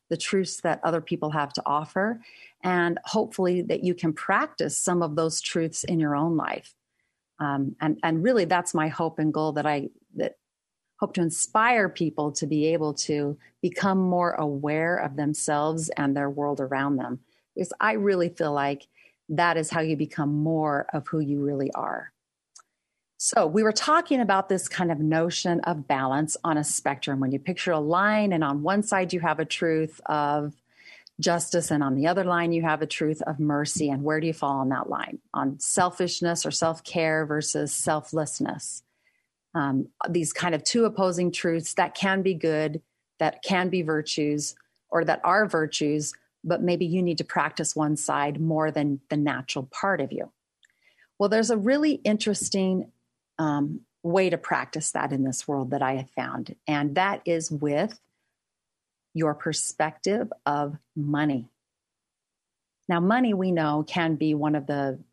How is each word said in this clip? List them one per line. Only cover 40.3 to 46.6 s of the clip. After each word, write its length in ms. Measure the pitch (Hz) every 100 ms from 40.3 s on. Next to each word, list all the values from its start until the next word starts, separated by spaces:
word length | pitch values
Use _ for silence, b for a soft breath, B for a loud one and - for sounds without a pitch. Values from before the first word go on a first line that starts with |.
kind 220 | - 175
of 100 | 151
two 220 | - 240 220
opposing 460 | 220 185 175 180
truths 420 | 165 180 165 160
that 220 | - 175 -
can 260 | 196 190
be 140 | 190 170
good, 480 | 165 156 156 160 - _ _ _
that 240 | 156 -
can 280 | - 185 180
be 120 | 180
virtues, 720 | 156 156 151 - 147 147 143 - b b _
or 140 | 165 165
that 160 | 156
are 240 | 175 190 208
virtues, 640 | 165 156 - 151 151 147 - B _
but 180 | 160 175